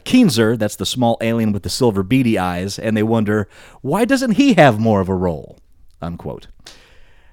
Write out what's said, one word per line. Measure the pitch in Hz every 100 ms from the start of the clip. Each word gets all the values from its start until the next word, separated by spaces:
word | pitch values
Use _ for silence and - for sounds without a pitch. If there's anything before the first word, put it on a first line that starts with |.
| -
Keenser, | 254 226 113 110 120
that's | 107 -
the | 95
small | 120 117 117
alien | 113 117 110
with | 101
the | 92
silver | - 123 98
beady | 95 131 120 104
eyes, | 90 87 95 -
and | 110 110
they |
wonder, | 107 113 104 107 101 - - -
why | 127 180 233
doesn't | 269 262
he | 208 277
have | 180 147 107
more | 113 101
of | 92
a | 92
role?" | 90 78 - - _ _ - -
Unquote. | 82 85 - 58 - - - - _ - - - _